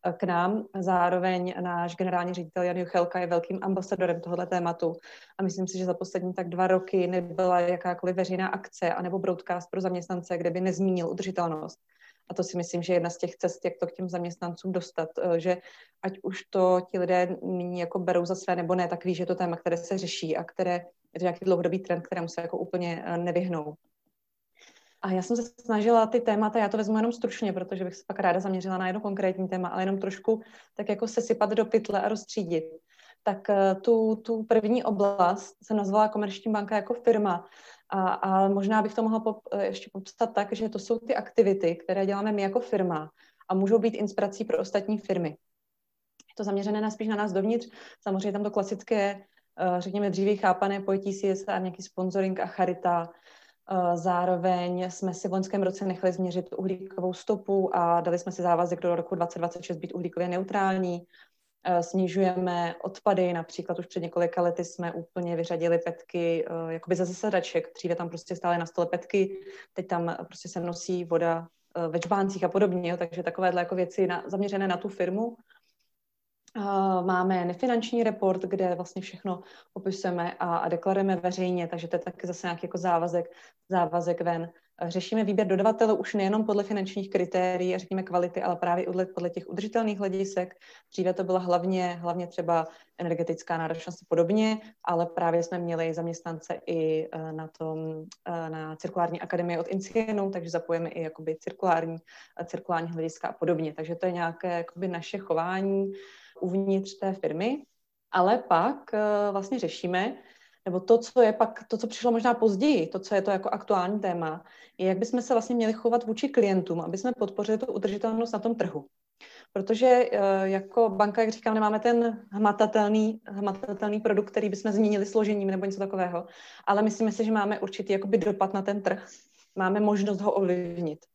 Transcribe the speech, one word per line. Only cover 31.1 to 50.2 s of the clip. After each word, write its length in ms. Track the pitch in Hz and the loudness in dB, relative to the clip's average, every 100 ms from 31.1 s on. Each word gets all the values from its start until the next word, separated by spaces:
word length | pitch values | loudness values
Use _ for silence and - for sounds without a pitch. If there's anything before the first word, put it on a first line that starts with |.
| - 233 226 208 | -2 0 0 2
do 140 | 220 | 2
pytle 380 | 226 226 220 202 | 4 2 2 0
a 60 | 202 | 0
rozstřídit. 560 | 214 - - 175 175 160 - _ _ - - | -2 -4 -6 -2 -2 -4 -14 _ _ -20 -6
Tak, 280 | - 196 - | -4 -2 2
eh, 240 | 202 196 | 4 4
tu, 420 | 190 190 226 220 220 | 4 4 4 4 0
tu 260 | - 226 | -2 -4
první 420 | 220 220 214 247 | 4 4 4 2
oblast 720 | - 202 202 202 175 196 - - | 2 2 2 6 4 4 -6 -20
jsem 140 | - 214 | -2 -2
nazvala 320 | 196 202 214 | 2 4 4
Komerční 440 | 214 208 196 226 | 2 -4 -4 -2
banka 240 | 214 202 214 | -2 0 -2
jako 180 | 202 | -2
firma. 520 | 240 - 226 208 180 - - - - _ | 0 4 4 4 0 -4 -20 -20 -20 _
A, 200 | 196 185 | 0 0
a 400 | - 196 190 196 | 0 2 4 6
možná 340 | 196 196 220 | 4 2 2
bych 120 | 214 | 2
to 80 | 226 | 2
mohla 180 | 226 220 | 2 2
pop-, 280 | 220 208 - | 0 -4 -4
eh, 120 | 202 | -2
ještě 260 | 190 196 - | -2 -4 -10
popsat 340 | 196 190 - 226 | -12 -12 -4 0
tak, 260 | 214 208 | 0 -2
že 160 | 220 220 | -2 -4
to 100 | 208 | -4
jsou 200 | - 233 | -2 -4
ty 160 | 233 | 0
aktivity, 600 | - 214 - 202 196 175 170 | -2 0 4 4 6 2 -2
které 300 | - 190 196 | -2 0 0
děláme 260 | 196 214 | 0 0
my 100 | 208 | 0
jako 180 | 196 196 | 0 0
firma 500 | - 208 185 160 156 _ _ _ - | 0 0 0 0 -4 _ _ _ -2
a 60 | |
můžou 240 | 190 196 226 | 2 4 4
být 160 | 226 | 4
inspirací 500 | 220 208 208 202 196 | 0 -2 0 0 -2
pro 140 | 220 - | -2 -2
ostatní 400 | 190 208 196 214 | 0 -2 0 -4
firmy. 300 | - 180 165 | 0 -2 -2
Je 1040 | 151 _ _ _ _ _ _ _ _ - - | -6 _ _ _ _ _ _ _ _ -20 -8
to 80 | |
zaměřené 360 | 202 196 196 214 | -2 -2 0 -2
na, 100 | 214 | -2
spíš 180 | 214 220 | -4 -2
na 80 | 208 | -2
nás 160 | 208 | 0
dovnitř. 360 | 185 196 233 - - - - | 0 2 0 -2 -18 -20 -10
Samozřejmě 320 | - 190 202 | -4 -2 -2
tam 120 | 202 | -2
to 60 | 208 | -2
klasické, 720 | 208 196 202 - 220 202 196 - _ _ - | -2 -2 -6 -2 0 0 -2 -14 _ _ -4
eh, 180 | 185 180 | 0 0
řekněme, 320 | 180 202 202 | -2 0 0
dříve 260 | 180 | 2